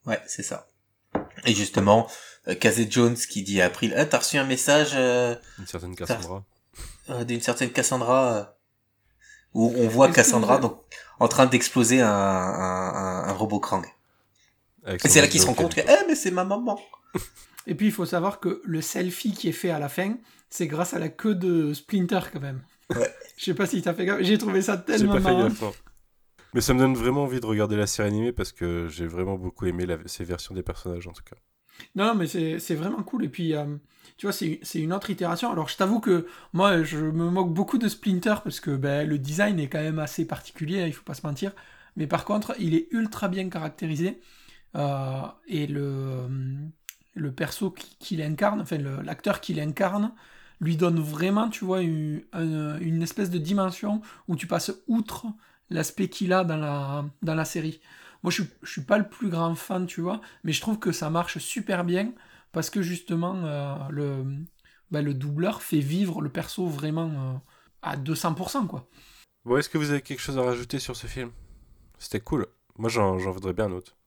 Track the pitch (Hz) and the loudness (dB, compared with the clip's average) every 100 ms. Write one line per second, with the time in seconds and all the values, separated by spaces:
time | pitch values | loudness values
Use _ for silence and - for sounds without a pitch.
0 | - 110 - - - - - _ _ _ | -2 -4 -4 -10 -8 -8 -12 _ _ _
1 | _ - - - 131 104 101 - 98 107 | _ -8 -8 -4 0 2 2 2 6 6
2 | 113 - - - - 92 220 139 107 127 | 4 -8 -18 -14 -6 2 4 4 2 6
3 | 120 120 - 107 95 98 90 - 110 113 | 4 4 -4 -4 -2 4 4 4 -2 2
4 | 151 127 - 147 135 127 - 147 147 139 | 2 2 2 0 0 0 4 4 4 2
5 | 127 123 120 120 - - 95 85 90 92 | 2 4 2 -2 -10 -18 -12 -10 -10 -10
6 | - 117 82 95 101 _ _ - - - | -4 -4 -4 -10 -12 _ _ -18 -16 -16
7 | - 123 117 120 120 120 127 135 123 127 | -8 -6 -4 -2 -2 0 0 0 0 0
8 | 120 131 127 107 101 _ _ _ _ _ | 4 4 4 0 -4 _ _ _ _ _
9 | _ _ - - _ 110 117 120 113 113 | _ _ -20 -20 _ 2 4 4 4 8
10 | 135 165 117 113 107 135 127 - _ - | 8 10 6 6 4 4 4 -4 _ -20
11 | - - 117 - 131 123 - 131 113 131 | -20 0 2 6 6 6 2 4 4 6
12 | 113 101 98 95 92 98 92 92 92 - | 6 4 4 2 0 -2 -2 -2 -2 -2
13 | 95 92 95 95 104 101 - 95 87 - | -2 -2 -4 -2 0 -2 0 -2 -4 -16
14 | _ _ _ _ _ _ _ _ - 90 | _ _ _ _ _ _ _ _ -6 0
15 | - 160 143 160 - - 170 - - 320 | 6 8 8 6 4 4 2 2 6 6
16 | 370 311 196 180 185 208 240 202 - - | 6 0 0 0 0 0 -2 -4 -8 -20
17 | _ - - - - - - 156 208 202 | _ -8 -8 -18 -20 -16 -8 0 2 2
18 | 170 175 185 202 180 135 - 160 160 - | -2 0 -2 -2 -4 -4 -4 -4 -2 -2
19 | 180 175 226 190 180 - - 156 143 156 | -2 -2 -4 -2 -4 -2 -2 -2 -2 -2
20 | 196 233 - _ _ - 165 151 175 - | -2 -2 -8 _ _ -6 -4 -2 -2 -2
21 | 165 - 220 190 180 170 151 147 - 208 | -4 -2 -2 0 2 2 2 -2 -2 0
22 | 175 196 - 143 139 131 - _ _ 120 | 2 0 -2 -8 -8 -8 -12 _ _ 0
23 | 113 - - - - 180 196 208 175 165 | 0 -2 -20 -8 -4 0 2 2 0 0
24 | 185 202 185 214 214 190 196 196 - 220 | 0 2 4 4 4 2 2 -2 0 2
25 | - 202 381 370 - - 107 - - - | 4 6 6 6 4 2 -4 -6 -18 -20
26 | _ _ _ _ - 123 117 127 131 127 | _ _ _ _ -2 0 4 6 6 6
27 | 117 139 139 127 110 107 104 104 104 - | 2 2 0 -2 0 2 2 2 0 0
28 | 104 104 117 120 95 - 87 85 85 78 | 0 2 0 -2 -6 -4 -2 -2 -4 -6
29 | 82 87 92 95 90 - 92 87 90 82 | -6 -4 -4 -4 -6 -4 -2 -2 -2 -4
30 | 85 - 85 87 - 92 87 90 92 87 | -6 -10 -6 -6 -6 -8 -6 -6 -6 -8
31 | 90 85 - - _ _ _ - - 185 | -10 -18 -20 -20 _ _ _ -20 -12 0
32 | 214 220 165 190 160 160 - 160 180 226 | 2 2 0 0 -2 -2 -4 -2 -2 -4
33 | - 240 156 131 165 151 147 147 _ _ | -4 -4 -4 -2 -2 -2 -4 -8 _ _
34 | - _ 202 190 160 160 - 160 156 190 | -20 _ -4 -2 -4 -4 -6 -4 -2 -2
35 | - 185 202 170 240 165 151 - 190 226 | -4 -4 -2 -2 -2 -2 -4 0 2 2
36 | 214 175 170 - - 170 202 175 156 151 | 4 2 2 -14 -6 2 4 4 2 0
37 | 156 160 170 185 180 160 202 254 220 - | -2 0 0 2 0 0 0 2 0 -2
38 | - 185 196 208 - - - 139 139 143 | 0 2 2 0 -2 -6 -4 -2 0 0
39 | 151 147 135 156 208 185 143 160 156 156 | 0 -2 -2 0 2 2 -2 -2 -2 -4
40 | 147 - 165 - - - 151 196 170 147 | -4 -4 -4 -6 -12 -10 -4 -2 -2 -4
41 | - 135 156 139 196 - - - - - | -12 -8 -6 -4 -6 -6 -20 -20 -16 -6
42 | 151 135 - 208 214 - 170 160 - 226 | -2 -2 0 -2 -2 -4 2 2 2 -2
43 | 220 - 202 190 190 175 156 - 160 151 | -2 -2 -4 -2 -4 -6 -8 -6 -4 -2
44 | 180 - - - - - - - 143 139 | -2 -4 -16 -20 -20 -20 -10 -4 -2 -2
45 | 135 135 - - 330 170 147 147 143 135 | -4 -6 -8 -12 -6 -4 -2 -2 -2 -4
46 | 135 131 127 135 131 135 151 - - - | -4 -6 -6 -6 -6 -6 -10 -14 -20 -20
47 | _ - 147 131 156 - 196 - - _ | _ -8 -8 -4 -6 -2 -4 -6 -20 _
48 | - 160 151 156 202 214 175 160 139 135 | -8 -4 -4 0 0 0 -4 -4 -4 -6
49 | - 170 202 196 - 156 151 147 196 202 | -8 -4 -2 -2 -4 -4 -4 0 0 2
50 | 214 - - - - - 160 160 175 165 | -2 -4 -20 -20 -20 -6 -2 2 4 4
51 | 151 151 180 202 226 - 185 190 175 160 | 0 -2 0 2 0 -2 -2 0 0 0
52 | 151 151 - 170 165 156 151 151 170 165 | -2 -6 -8 -4 -2 -2 -4 -4 -2 0
53 | 165 - 196 175 156 202 190 185 208 214 | -2 -2 -2 -2 0 0 0 -2 -4 -4
54 | - - - 165 170 175 - - - 226 | -6 -18 -6 -6 -2 -2 -2 -8 -2 0
55 | 220 - 226 214 _ _ _ 170 156 - | 0 -6 -10 -10 _ _ _ -4 -4 -2
56 | 185 - 185 185 175 156 151 143 139 147 | -4 -2 2 2 2 -2 -2 -4 -4 -6
57 | 147 - 160 160 156 175 156 156 _ - | -6 -6 -2 -2 -2 -4 -6 -8 _ -20
58 | - - 175 175 180 _ - - 135 208 | -20 -6 -4 -2 -4 _ -12 -10 0 2
59 | 208 - 208 165 165 165 - 185 180 - | 2 -4 -4 0 0 -2 -4 -4 -4 -4
60 | 170 220 - - 160 143 - 214 - - | -4 -6 -10 -10 -4 -2 -2 -2 -2 -2
61 | 151 165 170 160 - - 208 180 175 180 | -2 -2 -2 -6 -8 -8 -2 -2 0 0
62 | 214 247 - - _ 165 160 208 170 175 | 0 -6 -20 -20 _ -6 -4 -2 -2 -4
63 | - 165 175 190 160 147 143 139 139 143 | -4 -2 -2 -4 -4 -4 -4 -6 -6 -4
64 | 143 135 131 139 165 _ _ _ _ 151 | -4 -2 -4 -6 -10 _ _ _ _ -2
65 | 147 135 143 147 180 208 - 151 139 170 | -2 -2 -2 0 0 -2 0 0 2 0
66 | 196 151 151 170 160 - 180 143 151 156 | 0 -2 -4 -6 -8 -4 -2 -2 -2 -2
67 | 165 147 131 131 - _ _ _ - 147 | -2 -2 -4 -6 -10 _ _ _ -8 -6
68 | 135 156 170 160 185 277 202 - - _ | -4 -2 -2 -2 -4 -2 -2 -6 -14 _
69 | - - _ _ 117 131 147 160 147 143 | -20 -20 _ _ 0 0 2 -2 0 -2
70 | - 131 - 131 127 123 120 139 - 120 | -4 -8 -4 0 0 -2 -4 -6 -6 -8
71 | 117 131 120 - - - - - - - | -8 -8 -8 -10 -20 -20 -20 -20 -20 -20
72 | - 107 - 151 - _ _ - 113 117 | -6 -6 -2 -2 -2 _ _ -4 -2 4
73 | 98 92 92 92 95 92 107 92 - _ | 4 2 -2 -4 -4 -2 -2 -4 -12 _